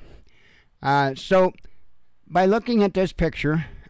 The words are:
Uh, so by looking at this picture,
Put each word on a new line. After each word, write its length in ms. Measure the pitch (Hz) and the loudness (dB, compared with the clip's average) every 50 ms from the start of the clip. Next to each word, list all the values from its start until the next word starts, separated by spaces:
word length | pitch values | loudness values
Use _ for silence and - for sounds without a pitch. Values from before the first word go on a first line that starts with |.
| - - - - - - - - _ _ - - _ _ _ - | -10 -18 -20 -20 -20 -20 -20 -20 _ _ -20 -20 _ _ _ -6
Uh, 340 | - 135 139 143 139 139 135 | -2 0 2 2 2 0 -2
so 360 | - - - 190 185 185 180 - - - - - - - - - - - - - - - - | -6 -2 2 4 4 4 4 0 -4 -18 -20 -20 -20 -20 -20 -20 -20 -20 -20 -20 -20 -12 -4
by 180 | 156 175 190 | 0 2 2
looking 380 | 190 202 233 - - 240 220 202 | 4 2 2 0 0 2 2 2
at 100 | 202 - | 2 2
this 180 | 185 190 180 | 0 -2 -2
picture, 540 | - - 170 160 - - - 143 156 165 151 - - - - - | 0 -2 -2 -2 -2 -2 -2 -2 0 -2 -2 -6 -10 -20 -20 -20